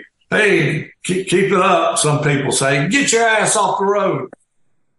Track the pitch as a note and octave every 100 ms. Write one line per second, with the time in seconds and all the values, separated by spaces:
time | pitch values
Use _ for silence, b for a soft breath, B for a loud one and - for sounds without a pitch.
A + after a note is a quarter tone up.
0 | - _ _ F3 G#3 E3+ D3 D3+ - _
1 | - F#3 - F#3 G3 F#3 F#3+ F3 E3 -
2 | D3+ C#3+ D3 C3+ C3+ - C3+ C#3+ E3 C4+
3 | - A3+ A#3 G#3+ F3+ A3 G3 - G3 G3+
4 | F#3+ C#3+ - - _ _ _ _ _